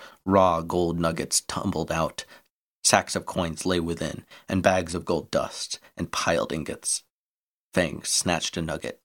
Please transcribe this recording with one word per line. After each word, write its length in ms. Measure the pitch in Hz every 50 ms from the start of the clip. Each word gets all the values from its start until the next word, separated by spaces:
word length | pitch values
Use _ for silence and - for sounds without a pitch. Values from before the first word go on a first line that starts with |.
| - - - - _
Raw 360 | 95 95 98 95 92 82 82
gold 380 | 82 85 87 90 87 85 85 85
nuggets 420 | 85 82 82 80 73 - - -
tumbled 500 | - - - - - 98 87 80 82 -
out. 340 | 82 82 80 - - - - - - - - _ _ _ _ _ _ _ -
Sacks 320 | - - 101 92 - -
of 100 | 95 82
coins 400 | - - - 90 85 78 - -
lay 140 | 95 92 87
within, 460 | 82 82 85 82 80 76 78 - - - - - - -
and 140 | - 95 87
bags 300 | 101 92 92 87 80 87
of 120 | 90 82
gold 260 | - 90 80 71 -
dust 480 | - 71 65 - - - - - - - - - _
and 160 | - 85 82
piled 400 | - - - - 85 - - -
ingots. 520 | - 80 76 - - - - - - - - _ _ _ _ _ _ _ _ _ _ _ _ _ -
Fang 300 | 92 85 78 - - -
snatched 540 | - - - - 95 87 80 - - - 90
a 40 |
nugget 380 | 82 80 78 73 - - - - _